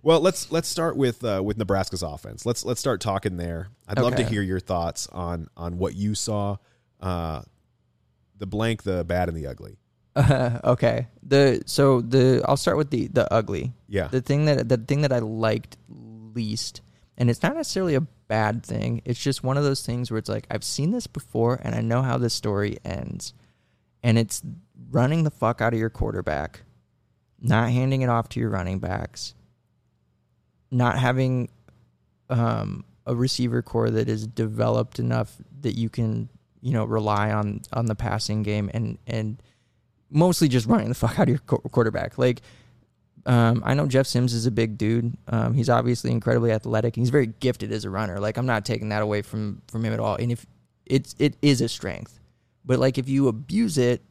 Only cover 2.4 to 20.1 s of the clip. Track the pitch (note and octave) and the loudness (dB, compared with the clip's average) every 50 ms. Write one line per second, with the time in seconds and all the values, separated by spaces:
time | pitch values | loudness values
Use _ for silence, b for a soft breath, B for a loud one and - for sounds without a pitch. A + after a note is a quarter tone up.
2.4 | - A#2+ A#2+ - - - B2 - - C#3 A#2 F#2 - A2+ G2 G2 - G#2+ F2+ E2+ | -4 -2 -2 -2 -2 -4 -4 -2 -2 -2 -2 -2 -2 -2 -4 -2 -2 -4 -4 -4
3.4 | F2 F2 E2 E2 F#2 G2+ - _ _ - G#2 C3 B2 B2 B2+ - A#2 A#2 A#2 G2+ | -6 -6 -6 -8 -8 -12 -16 _ _ -4 -2 0 2 2 2 0 0 0 0 -2
4.4 | G2 F#2 F#2+ F#2 - - F#2+ F2 E2+ E2+ - - - - - F2+ F2 E2+ F2 E2 | -2 -2 -2 -4 -2 -2 -2 -2 -2 -2 -4 -6 -12 -10 -8 -8 -6 -6 -6 -6
5.4 | D#2+ - _ - E2+ F2 F2 F2+ F#2+ E2 A1+ F#2 G2+ G#2+ G#2+ - - A2+ G#2+ G#2 | -8 -12 _ -10 -8 -8 -4 -4 -4 -4 -2 -2 -2 -2 -2 -2 -4 -4 -2 -2
6.4 | G2+ G2+ G2+ G2 _ _ _ _ _ _ _ _ - F#2 F2+ E2+ E2 D#2+ D#2 C2 | -2 -2 -4 -6 _ _ _ _ _ _ _ _ -6 -4 -4 -2 -4 -4 -6 -8
7.4 | - _ _ _ _ _ _ _ _ _ _ _ _ _ _ _ _ _ _ - | -10 _ _ _ _ _ _ _ _ _ _ _ _ _ _ _ _ _ _ -12
8.4 | G#2 F#2+ A2 G#2 A2 A2+ A2+ A2 - G2+ F#2 F2+ E2 E2 F2 F2+ F2+ E2+ E2 D#2+ | -10 -6 -4 -2 0 0 -2 -2 -2 -2 -2 -2 0 0 0 0 0 0 -2 -6
9.4 | D2 C2+ C2 - G1+ G1+ - _ _ _ _ _ _ _ _ - C#3 - C#3+ C3 | -8 -10 -10 -12 -16 -20 -20 _ _ _ _ _ _ _ _ 4 4 4 4 4
10.4 | B2+ A#2+ A#2+ A#2+ - - B2 - - A#2 A2+ A#2+ B2+ - _ _ - C3+ C#3 C#3 | 2 0 -2 0 2 2 2 4 4 2 2 0 -4 -6 _ _ -2 2 4 6
11.4 | C#3 C3+ A#2+ - - - - - C#3+ C#3 C3 B2 A#2+ A#2 A#2+ C3+ B2 C3 C3 B2 | 6 6 4 2 -2 -4 2 4 6 6 6 4 2 4 4 6 6 6 6 4
12.4 | - - C#3 C#3 - F3 - D3 D3+ C#3+ C#3+ A#2+ G#2 - - B2 G#2 - - A2+ | 4 2 0 2 2 0 2 0 0 0 -2 -2 -2 0 2 2 2 4 2 0
13.4 | A2 A2+ G2+ D#2+ C2 B2+ B2 _ _ - G#2 F#2+ F2 - - C3 B2 - C#3 C#3+ | 0 0 -4 -4 -4 -6 -8 _ _ -4 -2 -2 -2 0 -2 -2 0 0 0 2
14.4 | D3+ D3+ C#3+ C3 C3 A2+ C3 A#2 A2+ - C#3+ C#3+ D3+ C3+ C3 A#2+ A2+ G#2+ A2 A2 | 4 4 2 2 2 0 0 0 2 0 0 2 2 2 2 0 0 -2 -2 0
15.4 | A2 A2 A2 - - - - - _ - A2 - A#2 A2+ A2 A2 A2 A2+ A2 A#2+ | 0 0 0 0 -4 -10 -20 -20 _ -20 -20 -20 -20 -20 -20 -20 -20 -12 -6 -6
16.4 | A2+ G#2+ G#2+ A2+ - - - - b b b b b b b - B2 A#2+ A#2+ - | -4 -4 -4 -6 -6 -8 -10 -14 b b b b b b b 2 4 4 4 4
17.4 | - E3+ C#4+ E4 D4+ - - F#3+ F#3+ F3 D3 C3 D#3 - _ _ _ _ A2 A2 | 0 -2 -2 -2 -6 -4 -2 -2 0 2 2 2 0 -2 _ _ _ _ 0 0
18.4 | G#2+ G#2+ A2 A#2 - - A#2 A2+ G#2 A#2+ A#2 A2+ - - A#2+ - - C#3 C3 - | 0 0 -2 -4 -6 -6 -6 -4 -2 -2 -4 -4 -4 -6 -6 -2 -2 -2 -2 -2
19.4 | - B2+ C3+ C#3+ D3 C#3 C#3 - - - A#2+ A#2+ B2 - | -2 -2 0 2 2 0 0 -2 -4 -6 -6 -6 -4 -4